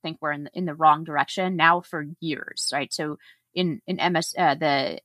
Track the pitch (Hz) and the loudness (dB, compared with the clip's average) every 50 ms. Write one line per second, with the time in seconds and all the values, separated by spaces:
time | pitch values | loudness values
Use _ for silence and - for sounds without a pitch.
0 | - 160 160 - - 151 147 147 147 - - - 185 170 147 160 160 156 151 156 | -10 -10 -8 -6 -4 -4 -4 -4 -8 -8 -6 -4 -4 -4 0 4 6 6 6 4
1 | 165 160 151 143 139 - - 196 185 185 190 170 156 165 175 180 180 - - 160 | 2 -2 -2 -2 -2 -2 -2 -2 -2 0 2 4 6 6 6 4 0 -4 -6 -6
2 | 147 147 170 - 165 160 147 - - - - - - - 131 143 139 - - - | -6 -8 -10 -8 -6 -6 -6 -6 -8 -10 -10 -8 -6 -4 -4 -4 -4 -4 -6 -6
3 | 156 151 147 - _ - - _ _ _ - 180 180 175 147 - - - 185 - | -4 -6 -6 -8 _ -20 -20 _ _ _ -2 -2 0 0 -2 -4 -6 -6 -2 0
4 | - 180 175 160 170 - - - 180 151 139 156 165 147 143 139 135 - 80 - | 0 2 2 0 0 -2 -2 2 2 2 2 2 2 2 2 2 0 -2 -4 -8
5 | - | -6